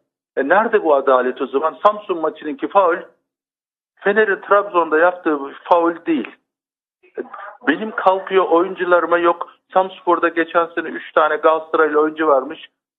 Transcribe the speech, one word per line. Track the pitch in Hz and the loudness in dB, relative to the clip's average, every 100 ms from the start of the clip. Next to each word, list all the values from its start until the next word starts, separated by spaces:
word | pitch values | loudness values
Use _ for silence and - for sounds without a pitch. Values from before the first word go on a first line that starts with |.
| _ _ _ - | _ _ _ -6
E | 139 | 0
nerede | 190 233 202 | 2 2 0
bu | 165 | 2
adalet | 139 135 127 123 123 | 2 4 2 2 -4
o | 135 | -4
zaman? | 139 156 139 160 | -2 -4 0 0
Samsun | - - 175 | 0 -6 -4
maçınınki | 156 151 151 139 - | -4 -6 -12 -8 0
faul, | 202 180 180 - _ _ _ _ _ _ _ _ | 2 2 0 -8 _ _ _ _ _ _ _ _
Fener'in | _ 196 208 214 185 | _ -2 2 2 -2
Trabzon'da | - 202 202 175 160 156 | 2 0 2 -2 2 2
yaptığı | 175 180 175 147 139 135 | 2 0 -2 -2 -6 -14
faul | - 175 170 165 - | -2 0 0 -2 -4
değil. | 151 - - _ _ _ _ _ _ _ - | -4 -4 -14 _ _ _ _ _ _ _ -14
E, | - - - - - | -14 -16 -18 -6 -4
benim | 170 220 | -4 -6
kalkıyor | - 190 190 190 190 | -2 0 0 0 0
oyuncularıma | 180 165 190 185 180 175 165 175 | 2 2 0 -4 2 2 2 0
"Yok, | 170 175 - _ _ | 0 -2 -8 _ _
Samspor'da | 185 190 - - 170 170 | -2 -2 -6 -2 0 0
geçen | 165 165 175 165 | -2 -2 -2 -2
sene | 170 160 | -6 -8
üç | 127 - | -12 -4
tane | 170 151 151 | 0 0 2
Galatasaraylı | 156 160 160 151 156 151 | 2 0 -2 0 2 2
oyuncu | 156 156 156 | 0 0 2
varmış, | 139 131 160 - _ _ | 2 0 -12 -18 _ _